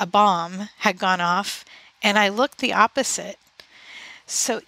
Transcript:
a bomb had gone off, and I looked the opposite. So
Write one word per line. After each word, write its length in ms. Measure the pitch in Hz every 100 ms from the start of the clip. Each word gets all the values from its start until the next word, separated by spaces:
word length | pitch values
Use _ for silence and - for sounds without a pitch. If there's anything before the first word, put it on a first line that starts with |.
a 60 | 180
bomb 640 | 208 208 175 170 185 208 -
had 200 | 214 185
gone 220 | 190 185
off, 460 | 175 180 202 - - - - _
and 160 | 214 208
I 120 | 202
looked 280 | 208 277 -
the 140 | 254
opposite. 640 | - 220 - 247 - 175 - _ _ - - - - - - -
So 360 | - - 226